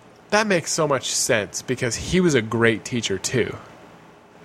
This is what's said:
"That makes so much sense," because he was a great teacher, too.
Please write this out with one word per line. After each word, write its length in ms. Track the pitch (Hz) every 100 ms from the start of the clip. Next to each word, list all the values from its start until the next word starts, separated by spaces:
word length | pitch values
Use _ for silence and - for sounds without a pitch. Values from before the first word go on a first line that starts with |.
| - - -
"That 160 | 208 220
makes 240 | 180 -
so 140 | - 151
much 180 | 131 -
sense," 500 | - - 113 95 -
because 340 | - 123 123 -
he 240 | - 180
was 140 | 175
a 80 | 131
great 420 | 107 113 113 104
teacher, 340 | - 123 - 95
too. 360 | - 127 - - - - - - - - - -